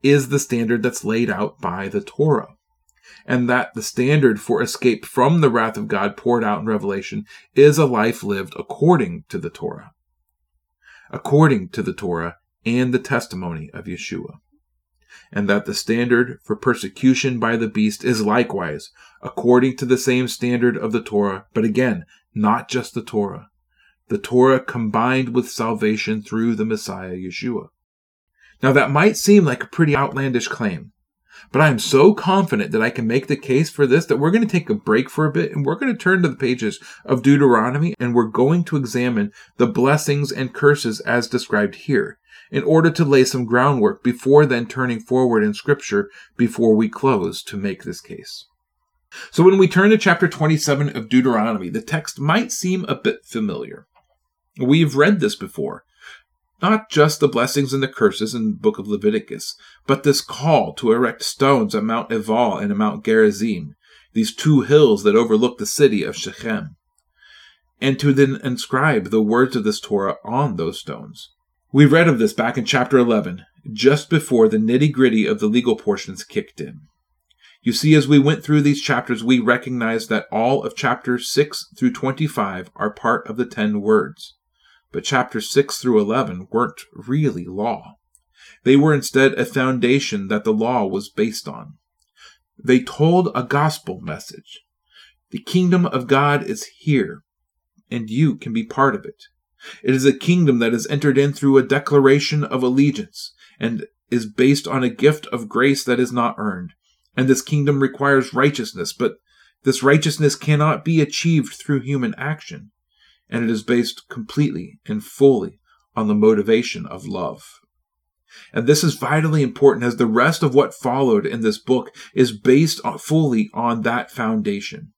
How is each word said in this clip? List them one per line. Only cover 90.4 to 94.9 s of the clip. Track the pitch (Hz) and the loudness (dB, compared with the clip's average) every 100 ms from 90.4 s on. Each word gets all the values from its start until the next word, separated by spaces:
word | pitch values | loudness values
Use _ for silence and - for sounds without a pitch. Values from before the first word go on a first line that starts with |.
| 110 | -2
the | |
law | 107 110 123 98 | -2 0 -2 -2
was | 95 104 | -6 -8
based | - 110 107 - | -4 -4 -4 -14
on. | - 55 - _ _ _ _ - _ _ _ | -16 -18 -20 _ _ _ _ -20 _ _ _
They | 120 127 | 2 2
told | 123 - 156 180 175 123 | 0 0 2 4 2 -4
a | |
gospel | 120 139 151 - - - | -4 0 0 -2 -10 -12
message. | - - - - _ - _ _ _ | -10 -12 -14 -20 _ -20 _ _ _